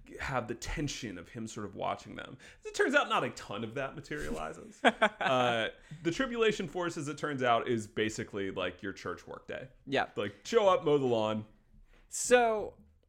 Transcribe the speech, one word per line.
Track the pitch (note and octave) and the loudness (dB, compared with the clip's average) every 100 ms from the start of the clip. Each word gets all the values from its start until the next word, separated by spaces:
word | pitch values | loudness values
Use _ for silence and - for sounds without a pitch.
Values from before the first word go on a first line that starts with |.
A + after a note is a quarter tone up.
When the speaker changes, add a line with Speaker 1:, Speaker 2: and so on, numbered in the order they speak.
| - | -16
Speaker 1:
g-, | - | -10
have | - B2+ A2+ | -4 -2 -4
the | |
tension | A2+ - - D3 - A2+ F2 | -6 -4 -4 -4 -4 -8 -10
of | F2 | -12
him | - A2 | -10 -10
sort | - G#2 | -8 -10
of | |
watching | G2 F#2 G2 - F#2+ | -4 -4 -4 -8 -12
them." | - - - - | -12 -16 -20 -16
As | G#4+ | -6
it | |
turns | G#4 G4 | 0 2
out, | C#4+ A#3+ | 4 2
not | G#3 | 2
a | C3 | 0
ton | - - G2+ | -4 -8 -8
of | A2+ | -6
that | B2+ C3+ C#3+ | -6 -6 -8
materializes. | - D3+ D3 D#3 D#3 E3 - - | -10 -8 -6 -6 -6 -10 -16 2
Speaker 2:
<laughs> | - A3 G#3+ - | 2 4 2 2
Speaker 1:
Uh, | - B2+ B2 A#2 G#2+ - - D3+ | 2 4 4 2 0 -4 -16 -6
the | E3 | -4
tribulation | E3 C4 A#3+ A3 G#3 F#3 | -2 -2 2 2 2 -4
force, | F#3 F3 E3+ | -4 -4 -4
as | C#3+ | -6
it | D3 | -6
turns | D3+ C#3 | -4 0
out, | B2 A#2 - | 4 4 4
is | A#2 G#2 | -2 -2
basically, | - G#2+ G#2+ G#2+ G#2 G2 | 0 0 -2 -6 -4 -4
like, | F#2 F#2 F2+ | -2 -4 -4
your | G2 | -10
church | F#2 F#2 F2 - | -8 -8 -8 -12
workday. | - - E2 - - - | -14 -10 -10 -12 -16 -2
Speaker 2:
Yeah. | C3+ - - | -2 0 -4
Speaker 1:
Like, | G#2+ - | -6 -8
show | - A3+ G3 | 0 4 6
up, | F3+ | 6
mow | E3 D3 | 6 4
the | C3 | 4
lawn. | A2+ G#2+ A2 A2 _ _ - - - - | 4 2 0 -6 _ _ -20 -20 -20 -10
Speaker 2:
So, | - - B3 A#3 G#3+ F#3 - - _ | -6 6 6 6 2 -4 -12 -20 _